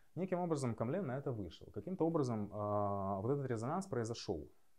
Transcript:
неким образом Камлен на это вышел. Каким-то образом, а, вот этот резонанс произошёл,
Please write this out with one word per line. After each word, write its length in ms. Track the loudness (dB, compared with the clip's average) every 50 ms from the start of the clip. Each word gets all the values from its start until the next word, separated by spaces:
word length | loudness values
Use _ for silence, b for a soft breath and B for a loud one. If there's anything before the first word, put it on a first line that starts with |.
| b b b
неким 240 | -4 -2 0 0 0
образом 340 | 2 2 2 2 2 2 0
Камлен 320 | 0 0 0 0 0 0
на 100 | -2 -2 -2
это 120 | -2 -2 -2
вышел. 340 | -2 -4 -6 -8 -12 -14 -12 -10
Каким-то 320 | -8 -6 -4 0 2 4
образом, 440 | 4 4 4 2 2 2 0 -2 -2 -2
а, 680 | -2 0 2 4 4 4 4 2 2 0 0 0 0
вот 100 | 2 2
этот 160 | 2 2 0
резонанс 400 | 0 -2 -2 0 0 -2 -2 -2
произошёл, 640 | -2 -2 0 0 0 -2 -4 -2 -2 -2 -2 -4 -10 -14 -20 -20 -20 -20